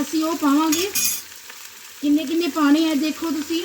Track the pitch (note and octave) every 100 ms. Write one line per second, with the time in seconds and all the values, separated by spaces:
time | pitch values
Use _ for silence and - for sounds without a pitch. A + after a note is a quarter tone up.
0 | C#4 D#4+ D#4+ E4 D4 C#4+ D#4+ D#4+ G4 F#4+
1 | - - - - - - - - - -
2 | C#4+ D4 C#4 D#4+ E4+ D#4 C#4+ D4+ D#4+ C#4+
3 | D#4 D4 E4 D4 C#4 E4